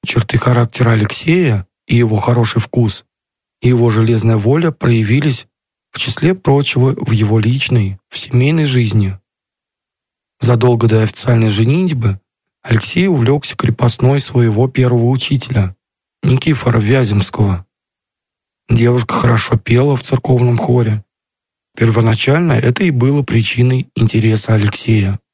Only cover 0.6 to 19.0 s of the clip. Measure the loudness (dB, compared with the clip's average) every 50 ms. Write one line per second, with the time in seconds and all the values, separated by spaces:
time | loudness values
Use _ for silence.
0.6 | 0 -2 -2 -2 0 0 2 0 0 -2 -4 -4 -2 0 0 2 2 0 0 -2
1.6 | -4 _ _ _ _ _ 0 0 2 2 0 -2 0 0 0 0 0 0 0 -2
2.6 | -4 -2 -2 -2 -2 -2 -2 -6 _ _ _ _ _ _ _ _ _ _ _ _
3.6 | 0 0 2 2 2 2 2 2 2 2 0 0 2 0 0 2 2 0 0 2
4.6 | 0 -2 -4 _ -2 0 0 0 0 0 0 0 0 0 -2 -4 -8 _ _ _
5.6 | _ _ _ _ _ _ _ -8 -6 -6 -4 -2 0 0 0 0 _ 0 2 2
6.6 | 0 0 0 0 2 0 0 -2 -2 -2 0 0 0 2 0 0 2 0 0 -2
7.6 | -2 0 0 0 0 0 -4 -10 _ _ -10 -10 -8 -2 0 0 2 2 0 0
8.6 | 0 0 0 0 0 2 0 0 0 0 -4 -8 _ _ _ _ _ _ _ _
9.6 | _ _ _ _ _ _ _ _ _ _ _ _ _ _ _ _ 0 0 2 2
10.6 | 2 2 2 2 2 2 2 2 0 0 -2 -4 -2 0 0 2 2 0 0 0
11.6 | 0 2 2 0 0 -2 -2 -2 -2 -2 -4 -4 _ _ _ _ _ _ _ _
12.6 | _ -2 -2 -2 -2 -2 -2 0 0 2 2 0 2 2 0 0 -2 -6 -6 -2
13.6 | -2 -2 -2 0 -2 -2 0 0 0 2 2 2 -2 -2 0 0 2 2 2 0
14.6 | 0 0 0 0 0 2 2 2 2 0 0 -2 -2 -2 -2 -4 -2 -2 -2 -2
15.6 | -2 -2 -4 _ _ _ _ _ _ _ _ _ 0 0 0 2 2 0 -2 0
16.6 | 0 0 0 0 0 2 2 2 2 0 0 0 -2 -2 -2 -2 0 0 0 -4
17.6 | -6 _ _ _ _ _ _ _ _ _ _ _ _ _ _ _ _ _ _ _
18.6 | _ _ 0 2 2 2 2 0